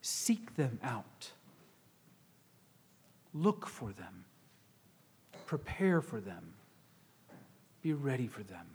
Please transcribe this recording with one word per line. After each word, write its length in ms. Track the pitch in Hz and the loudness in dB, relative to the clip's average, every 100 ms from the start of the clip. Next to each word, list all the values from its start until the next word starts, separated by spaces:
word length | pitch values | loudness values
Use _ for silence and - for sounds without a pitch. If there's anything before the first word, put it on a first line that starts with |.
| - | -2
Seek 460 | - - 226 - - | 0 4 4 2 0
them 240 | 135 113 | 2 2
out. 500 | 131 117 - - - - - - - - - - - - - - - - - - - - - - - | -2 -4 -6 -14 -16 -16 -20 -20 -20 -20 -20 -20 -20 -20 -20 -20 -20 -20 -20 -20 -20 -20 -20 -20 -10
Look 360 | 151 180 208 - | 4 4 4 -4
for 240 | - 117 | -6 -8
them. 340 | 95 92 92 - - - - - - - - - - - - - | -8 -12 -14 -20 -20 -20 -20 -20 -20 -20 -20 -20 -20 -20 -18 -4
Prepare 560 | 147 - - 190 170 | -4 -2 4 6 6
for 180 | 143 113 | 4 -6
them. 360 | 95 87 82 - - - - - - - - - - - - - | -6 -12 -14 -18 -20 -20 -20 -20 -20 -20 -20 -20 -20 -20 -20 -4
Be 100 | 165 | 0
ready 320 | 151 139 127 117 | 2 2 2 0
for 140 | - | -4
them. 240 | 95 87 85 | -10 -12 -14